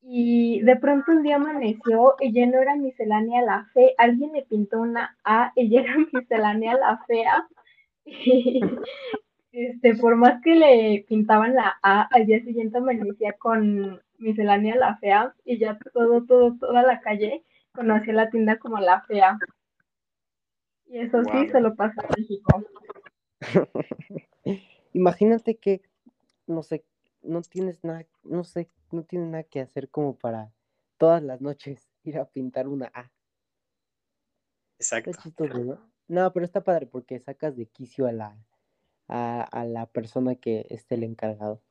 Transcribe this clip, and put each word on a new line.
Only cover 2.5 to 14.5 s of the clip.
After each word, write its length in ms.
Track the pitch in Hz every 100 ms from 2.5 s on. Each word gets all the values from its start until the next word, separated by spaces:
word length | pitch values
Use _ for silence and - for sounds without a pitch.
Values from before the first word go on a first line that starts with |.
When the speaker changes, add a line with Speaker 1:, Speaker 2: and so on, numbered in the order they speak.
| 254
Speaker 1:
era 140 | 262 285
miscelánea 680 | 269 262 220 214 220 240
la 240 | 240 196 214
fe, 200 | - 254 262
alguien 340 | 240 240 294
le 100 | 302
pintó 360 | 269 214 202 226
una 380 | 233 233 240 _
A 280 | - 220 247 -
y 140 | 233
ya 120 | 240
era 140 | 247 277
<laughs> 180 | 320
miscelánea 600 | 254 247 226 214 214 220 262
la 260 | 269 240 -
fea. 420 | 226 226 302 330 _ _ _ _ _ -
Y, 560 | - - 254 247 254 208 - 466 554 523 440 _ _ _
este, 440 | 240 247 240 247 220
por 200 | 233 233
más 260 | 247 262
que 140 | 330 330
le 500 | 311 240 220 208 -
pintaban 460 | 214 214 214 220 262
la 220 | 208 -
A, 200 | 196 202 -
al 140 | 247 220
día 140 | 220
siguiente 340 | 247 233 220 240
amanecía 560 | 254 233 202 208 208
con 680 | 208 233 226 214 202 196 185 _ _
miscelánea 580 | 226 214 208